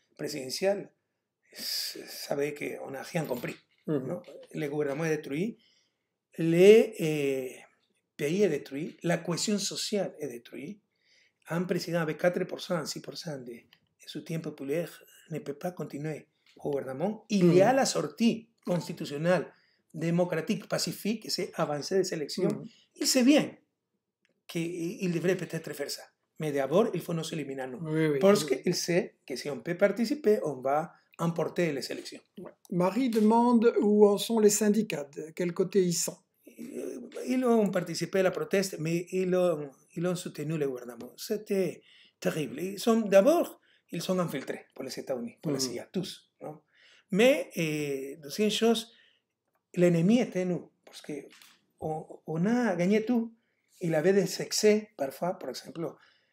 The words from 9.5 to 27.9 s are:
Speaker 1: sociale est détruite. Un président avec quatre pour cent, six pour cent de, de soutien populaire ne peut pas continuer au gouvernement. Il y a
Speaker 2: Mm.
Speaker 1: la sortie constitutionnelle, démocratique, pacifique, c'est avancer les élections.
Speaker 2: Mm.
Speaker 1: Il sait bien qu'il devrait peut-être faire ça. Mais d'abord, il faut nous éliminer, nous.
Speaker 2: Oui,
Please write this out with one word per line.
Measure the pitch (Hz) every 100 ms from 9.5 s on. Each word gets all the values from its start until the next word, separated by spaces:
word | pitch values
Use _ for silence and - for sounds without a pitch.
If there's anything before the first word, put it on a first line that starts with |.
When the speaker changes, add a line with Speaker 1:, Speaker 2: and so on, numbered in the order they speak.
| 208
Speaker 1:
sociale | - 151 - 202 180 -
est | 147
détruite. | 120 - 120 147 208 _ _ _ _ _ _ -
Un | 165
président | 180 175 170 170
avec | 160 147
quatre | 175 180
pour | 175 -
cent, | - 175 131
six | -
pour | - 143
cent | 170 139
de, | 120
de | 117 - _ _ _ -
soutien | 156 151 165
populaire | 156 147 139 156 165 - - - -
ne | 151
peut | -
pas | 143 180
continuer | 175 151 135 151 147 - _ _ -
au | 147
gouvernement. | 139 127 131 185 214 -
Il | 208 175
y | 175
a | 202
Speaker 2:
Mm. | 269
Speaker 1:
la | 247
sortie | - 147 - 226 - - _
constitutionnelle, | - 175 - 165 143 143 165 180 131 - _ _ _
démocratique, | 160 165 170 175 160 160 196 -
pacifique, | 160 - - 196 226 -
c'est | - 175
avancer | - 151 147 139 190
les | 175
élections. | 165 143 - 180
Speaker 2:
Mm. | - - - _ -
Speaker 1:
Il | 294
sait | 262
bien | 247 294 143 - _ _ _ _ _ _ _ _ -
qu'il | 170 165 175 165 220 185
devrait | 165 165 185
peut-être | 175 165 -
faire | 147 139
ça. | - - _ _ -
Mais | 156
d'abord, | 139 135 165 226
il | 175
faut | -
nous | 170 151
éliminer, | 165 135 135 131
nous. | 123
Speaker 2:
Oui, | 156